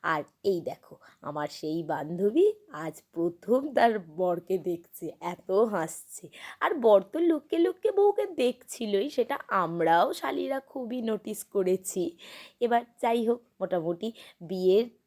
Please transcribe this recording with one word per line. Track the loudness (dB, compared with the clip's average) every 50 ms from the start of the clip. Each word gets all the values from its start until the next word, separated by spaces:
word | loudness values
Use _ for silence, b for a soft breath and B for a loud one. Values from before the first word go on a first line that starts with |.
| 0 -2
আর | -2 -2 -4 _ _ _ _ -2
এই | -2 0 -4 -8
দেখো, | -10 _ _ _ -20 _ b b b b -12 -10
আমার | -8 -6 -6 -8 -8 -8
সেই | -6 -4 -4 -4 -4 -4
বান্ধবী | -4 -6 -4 -6 -4 -2 -2 0 4 4 4 4 2 -2 _ _ -14 -10 -10
আজ | -10 -10 -12 _ _ _
প্রথম | -2 -2 -2 -2 _ -2 0 0 0 0 0 2
তার | 4 4 4 2 0 -6 -10 -4 -2
বরকে | 0 0 0 -2 -2 _ -4 -2 -2 -4
দেখছে, | -6 -6 -8 _ -16 -12 -12 -12 -12 _ -10 -10
এত | -10 -10 _ 0 2 2 2 2
হাসছে। | 0 -2 -4 -4 -8 -14 -16 -18 -18 -18 -18 -18 B B B B B B -2
আর | -2 0 2 6
বর | 6 6 6 4 2
তো | -2 0 2 2
লুকিয়ে | 2 0 -2 _ 0 2 2
লুকিয়ে | 2 0 _ -2 0 2 4
বউকে | 4 4 4 2 -4 -4 -2 0
দেখছিলই, | 0 0 0 _ -12 -18 -10 -8 -4 0 0 0 0 0 0
সেটা | -2 -2 -2 -2 -8 -6 -2 0 0
আমরাও | 0 0 0 2 4 6 6 6 6 4 0 -4
শালীরা | -4 -4 -4 -4 -4 -4 -4 -6 -8 _
খুবই | -10 -10 -8 -6 -6 -6 -4 -4
নোটিস | -4 -4 _ -10 -10 -10 -12 _ _
করেছি। | 0 2 2 0 0 -2 -6 -4 -4 -4 -4 -6 B B B B B B B B B -2
এবার | 2 2 0 0 _ _ _
যাই | 0 0 2 2 2 0
হোক, | 0 -2 _ _ _ _
মোটামুটি | -6 -2 -2 -2 -2 -2 -4 -4 -6 -8 -8 B B B B B -10 -8
বিয়ের | -6 0 2 4 4 4 2 0 _ _ _